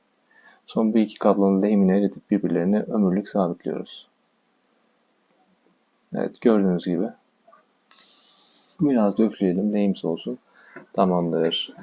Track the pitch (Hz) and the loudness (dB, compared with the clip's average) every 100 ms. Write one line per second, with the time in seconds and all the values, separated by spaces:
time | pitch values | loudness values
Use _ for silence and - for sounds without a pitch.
0 | _ _ _ _ _ _ - 117 110 110 | _ _ _ _ _ _ -8 -2 0 2
1 | 107 - 107 98 98 98 104 101 95 98 | 0 0 2 4 4 2 2 4 4 2
2 | 98 - - 104 87 87 90 104 104 113 | 0 -4 -4 -2 0 0 0 0 0 0
3 | 95 92 98 104 87 87 - - - - | 2 0 -2 -2 -2 -4 -8 -8 -10 -18
4 | - _ _ _ _ _ _ _ _ _ | -20 _ _ _ _ _ _ _ _ _
5 | _ _ _ _ _ _ _ _ _ _ | _ _ _ _ _ _ _ _ _ _
6 | _ - - - 123 107 95 87 90 85 | _ -6 -6 0 2 4 2 0 -2 -4
7 | 113 - _ _ _ - _ _ _ _ | -4 -8 _ _ _ -20 _ _ _ _
8 | - - - - - _ _ - 147 123 | -20 -20 -20 -20 -20 _ _ -2 0 2
9 | 101 98 110 - 95 90 107 104 101 92 | 2 2 0 0 0 0 0 0 0 -2
10 | 82 82 - 127 _ _ - - - - | -4 -6 -8 -12 _ _ -20 -20 -8 -2
11 | 95 87 85 80 82 - - - | 0 0 0 0 0 -2 -8 -14